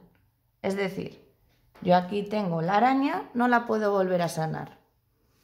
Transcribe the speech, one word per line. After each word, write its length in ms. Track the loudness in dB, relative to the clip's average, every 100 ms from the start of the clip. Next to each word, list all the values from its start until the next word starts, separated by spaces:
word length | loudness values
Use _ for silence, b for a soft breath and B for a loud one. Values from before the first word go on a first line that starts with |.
| -18 _ _ _ _ _
Es 160 | -4 -2
decir, 520 | -2 -4 -10 -12 -20 _ _ _ _ -6
yo 120 | 2 2
aquí 260 | 2 -4
tengo 380 | -4 -4 -2 -2
la 160 | 0 2
araña, 520 | 4 4 0 -2 -4
no 160 | -2 2
la 180 | 2 2
puedo 240 | 0 2
volver 300 | 2 2 0
a 80 | 0
sanar. 500 | -2 -4 -6 -10 -16 _ _ _ _ _ _